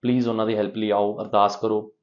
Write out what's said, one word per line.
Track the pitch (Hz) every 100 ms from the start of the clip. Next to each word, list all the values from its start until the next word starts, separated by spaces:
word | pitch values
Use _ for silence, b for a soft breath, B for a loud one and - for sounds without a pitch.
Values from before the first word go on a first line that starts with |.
ਪਲੀਜ਼ | 123 127 120
ਉਹਨਾਂ | 113 110
ਦੀ | 107
ਹੈਲਪ | 101 110
ਲਈ | 107
ਆਓ, | 101 104 101
ਅਰਦਾਸ | 92 104 101 -
ਕਰੋ। | 113 107 107 -